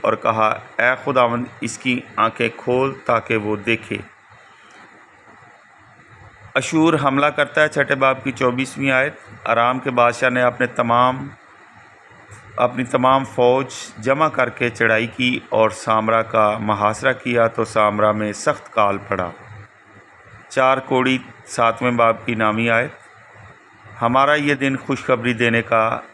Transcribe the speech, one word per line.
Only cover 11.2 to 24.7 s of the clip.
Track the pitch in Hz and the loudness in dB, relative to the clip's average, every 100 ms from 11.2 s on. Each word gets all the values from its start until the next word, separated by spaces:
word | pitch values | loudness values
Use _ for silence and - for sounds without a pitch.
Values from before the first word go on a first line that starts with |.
| 139 - - - - - - - - - - - - - | -10 -18 -20 -20 -20 -20 -20 -20 -20 -20 -20 -20 -12 -2
अपनी | 123 123 | -2 -2
तमाम | 127 127 127 135 | -4 0 4 2
फ़ौज | 131 - 123 131 131 - - - | 0 2 4 4 -2 -10 -16 -8
जमा | 120 139 156 | -2 0 0
करके | - 120 - 120 | 0 -2 -2 -4
चढ़ाई | 113 113 110 117 | 0 2 2 -2
की | - 123 123 - | -2 -2 -2 -2
और | 110 107 | 2 2
सामरा | - - 110 110 113 | 0 -2 0 2 0
का | 110 113 107 110 | 0 2 2 0
मुहासरा | 107 101 104 107 131 | -2 0 0 0 -2
किया, | 127 127 120 113 | -2 -2 2 2
तो | - | 0
सामरा | 110 113 104 104 107 | -2 2 2 2 2
में | 107 107 | 2 -4
सख्त | 101 151 143 - | -4 -4 -4 -4
काल | 113 101 98 | 0 0 0
पड़ा। | - 95 87 - - - - _ _ - - - - - - | -6 -6 -6 -10 -20 -20 -20 _ _ -20 -20 -20 -20 -20 -6
चार | 131 131 131 | 2 2 2
कोढ़ी | - 131 127 127 - - - | 0 0 2 0 -4 -20 -10
सातवें | - 117 113 123 120 | 0 0 2 -2 2
बाब | 113 110 - | 2 2 -4
की | |
नामी | 110 107 107 117 | -2 0 0 0
आयत, | 117 143 - - - - - - - _ - - - | 0 -2 -8 -20 -20 -20 -20 -20 -20 _ -20 -18 -4
हमारा | 120 127 139 | 0 2 2
ये | 151 147 | 2 0
दिन | 139 139 | 0 -2